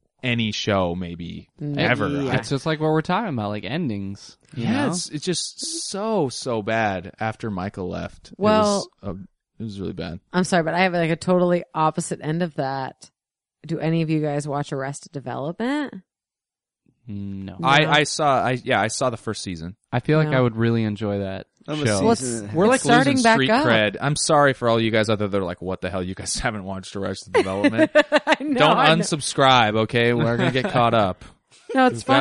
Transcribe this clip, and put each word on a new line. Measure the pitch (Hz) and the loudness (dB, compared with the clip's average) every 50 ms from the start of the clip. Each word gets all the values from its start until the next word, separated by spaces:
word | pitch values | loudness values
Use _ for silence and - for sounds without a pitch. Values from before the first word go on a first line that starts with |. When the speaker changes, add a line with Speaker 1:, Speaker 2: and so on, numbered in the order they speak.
| _ _ _ _ - | _ _ _ _ -4
Speaker 1:
any | 127 120 117 113 107 101 | -2 -2 0 -2 -2 -2
show | - - 113 104 98 92 87 85 | -4 -2 0 2 2 2 0 -2
maybe | 92 90 85 87 82 85 87 - 85 - _ _ - | -4 -6 -8 -10 -10 -10 -10 -12 -12 -14 _ _ -10
Speaker 2:
Mm, | 151 147 143 143 | -8 -6 -2 0
Speaker 1:
ever. | - 110 123 139 - 147 | 0 0 0 0 0 -2
Speaker 2:
yeah. | 143 143 139 127 - | -2 -2 -2 -2 -2
Speaker 3:
It's | - 113 - | -2 -2 -2
just | 147 135 - | -4 -4 -2
like | 160 156 151 | -4 -4 -2
what | 156 156 | 0 0
we're | 156 160 | 0 0
talking | 156 - 180 202 240 202 143 | 0 0 -2 -2 -2 -2 -4
about, | 117 107 101 | -4 -4 -4
like, | 104 104 90 | -4 -6 -6
endings. | 92 127 170 175 127 104 101 98 98 101 - - - - _ _ _ - | -6 -4 -4 -4 -4 -4 -4 -6 -8 -10 -12 -16 -20 -20 _ _ _ -10
You | - 113 | -6 -4
Speaker 1:
Yeah, | - 233 277 294 | -2 -2 0 0
Speaker 3:
know? | 233 | -2
Speaker 1:
it's, | 175 180 - - | -2 -4 -6 -8
it's | 147 147 - | -8 -8 -4
just | 185 170 - - - - - - 330 320 330 - - | -4 -4 -4 -4 -8 -10 -10 -10 -10 -8 -8 -10 -8
so, | - 196 208 220 220 196 151 123 | -8 -6 -4 -2 0 0 0 -2
so | - - - 131 117 110 101 | -2 -6 -6 -4 -4 -2 -2
bad | 113 110 113 110 104 95 90 87 95 - - | -2 0 0 0 0 -2 -4 -6 -10 -8 -6
after | 110 110 107 - - 110 | -6 -6 -6 -6 -6 -6
Michael | 101 90 92 101 - 101 92 90 | -6 -4 -6 -6 -6 -6 -6 -6
left. | 90 87 85 - - - - - - | -6 -6 -8 -10 -12 -14 -20 -18 -8
Speaker 2:
Well, | - 190 214 214 214 208 208 202 196 - - _ _ - | -2 2 2 4 4 4 4 2 0 -2 -6 _ _ -10
Speaker 1:
it | |
was, | 101 87 | -10 -10
uh, | 98 - - _ _ _ _ _ - | -10 -12 -18 _ _ _ _ _ -12
it | 113 | -10
was | 110 98 98 | -10 -8 -8
really | 92 90 92 | -8 -8 -6
bad. | 87 82 87 - 98 _ _ | -8 -8 -10 -10 -12 _ _
Speaker 2:
I'm | - 180 185 | -2 -2 0
sorry, | - 196 175 156 | 2 2 0 0
but | 160 160 | 0 0
I | 175 | 0
have, | 190 185 170 | 0 2 2
like, | 175 165 156 | 0 0 0
a | 165 | -2
totally | 160 - 185 185 180 180 175 175 175 - - - | -2 0 2 2 4 4 2 2 0 -2 -4 -4
opposite | 156 156 160 - - 165 - 170 - - | 0 0 0 0 -2 -4 -6 -6 -8 -6
end | 147 156 170 180 | -4 -4 -2 -4
of | 165 - | -4 -4
that. | - 139 131 135 135 131 127 - _ - - _ _ _ _ _ _ _ _ _ _ - | -4 -4 -4 -4 -4 -6 -8 -10 _ -20 -20 _ _ _ _ _ _ _ _ _ _ -10
Do | 156 165 - | -8 -6 -4
any | - 160 165 165 165 | -2 0 0 0 0
of | 156 | 0
you | 160 156 | 0 0
guys | 151 147 143 147 143 | 0 -2 -2 -4 -4
watch | 151 139 143 143 - 147 | -4 -4 -6 -6 -6 -6
Arrested | 135 135 135 143 - - - - | -6 -6 -8 -8 -12 -14 -14 -14
Development? | 143 123 131 120 127 135 156 175 - 220 254 285 302 285 - - 190 - _ _ _ _ _ _ _ _ _ _ _ _ _ _ _ _ _ _ _ _ | -12 -10 -8 -8 -8 -6 -8 -6 -4 -4 -4 -2 -4 -4 -6 -10 -14 -18 _ _ _ _ _ _ _ _ _ _ _ _ _ _ _ _ _ _ _ _
Speaker 3:
No. | - 101 101 101 98 98 98 98 95 92 92 | -12 -10 -10 -8 -8 -10 -10 -10 -12 -8 -2
Speaker 2:
No. | - 131 | 2 4
Speaker 1:
I, | 139 151 156 156 147 151 | 4 4 6 6 4 4
I | 151 | 2
saw, | - - - 156 143 135 120 92 | 2 0 0 2 2 2 2 2
I, | 123 131 120 - | 0 0 -2 0
yeah, | 131 123 101 | 0 2 2
I | 101 113 | 2 0
saw | - - 135 127 | 0 -2 -2 -2
the | 113 - | -2 -4
first | - 113 104 - - | -6 -8 -8 -6 -6
season. | 101 90 80 80 90 104 _ _ - - | -8 -8 -8 -8 -12 -12 _ _ -6 -4
Speaker 3:
I | 127 | -2
feel | - - 151 156 | 0 2 4 4
like | 156 151 | 4 4
Speaker 2:
No. | 143 131 | 4 2
Speaker 3:
I | |
would | 127 120 110 | 2 2 2
really | 110 113 117 117 117 110 | 2 2 2 2 2 2
enjoy | 107 104 101 110 104 101 101 | 0 -2 -4 -4 -4 -2 -2
that | 98 95 95 95 - _ _ _ _ - | -4 -4 -6 -8 -12 _ _ _ _ -8
Speaker 4:
I'm | 151 151 147 | -6 -2 0
a | |
Speaker 3:
show. | 117 104 98 95 | 0 2 2 4
Speaker 2:
Well, | 220 233 | 2 2
Speaker 4:
season | - - 123 117 117 104 | 2 0 -4 -6 -6 -6
Speaker 2:
it's, | 101 | -4
Speaker 4:
and | 104 | 0
a | |
Speaker 1:
We're, | 160 190 | 2 4
Speaker 2:
it's | 226 | 4
Speaker 1:
like, | 262 254 | 4 4
Speaker 2:
starting | - 247 240 240 262 277 277 | 4 6 6 6 6 4 2
Speaker 1:
losing | 262 233 | 4 4
Speaker 2:
back | 233 220 | 4 4
Speaker 1:
street | 226 131 131 | 4 4 2
Speaker 2:
up. | 220 254 294 | 2 2 4
Speaker 1:
cred. | 123 113 110 107 104 98 - | 4 4 4 4 2 0 -2
I'm | - 143 147 | -2 -2 -2
sorry | - - - 160 147 143 139 127 | 0 0 4 4 6 6 4 4
for | - 123 117 | 2 0 2
all | 113 113 | 2 2
you | 113 110 | 2 2
guys | 110 110 107 107 | 2 2 2 2
out | 110 98 | 0 0
there | 104 98 | 0 0
that | 95 101 | 0 -2
are | 95 | -2
like, | 87 90 - | -2 -6 -6
"What | 85 90 92 - - | -6 -6 -6 -4 -6
the | 90 | -4
hell? | 92 95 92 | -4 -4 -4
You | 92 95 | -4 -6
guys | - 85 - - | -8 -8 -8 -6
<laughs> | - | -4
haven't | - 123 110 104 92 | -4 -4 -4 -4 -8
watched | 95 95 95 92 - - | -8 -10 -10 -10 -10 -8
Arrested | 101 98 98 98 - - - 90 | -6 -6 -6 -6 -8 -6 -2 0
Development." | - - 95 - 98 104 285 220 - - - - | 0 0 0 0 0 0 0 2 2 0 2 4
Speaker 2:
<laughs> | |
I | 302 302 - 302 285 - 277 208 - | 2 2 4 2 0 2 2 -2 0
know, | 269 302 269 220 | 0 -2 2 4
Speaker 1:
Don't | 151 156 170 226 | 4 4 4 4
Speaker 2:
I | 254 151 160 | 4 4 4
know. | 170 170 | 2 2
Speaker 1:
unsubscribe, | - 175 147 - - - - 139 131 127 123 113 107 104 110 | -2 -2 -4 -4 -4 0 2 4 6 6 6 6 4 4 2
okay? | 110 107 - 120 117 120 120 | 0 2 2 2 4 4 2
We're | 120 117 117 120 120 | 2 2 0 2 2
gonna | 117 - | 0 0
get | 123 131 123 196 | 0 0 0 0
caught | - 131 120 120 113 | 2 2 4 4 4
up. | 113 104 92 92 - - - | 4 2 2 0 -4 -10 -20
Speaker 2:
<laughs> | - _ _ _ _ - _ - 339 | -20 _ _ _ _ -20 _ -2 2
No, | 262 262 | 4 4
it's | 254 233 | 4 2
Speaker 1:
We've | 113 - | 0 0
got | - 269 269 | 2 4 4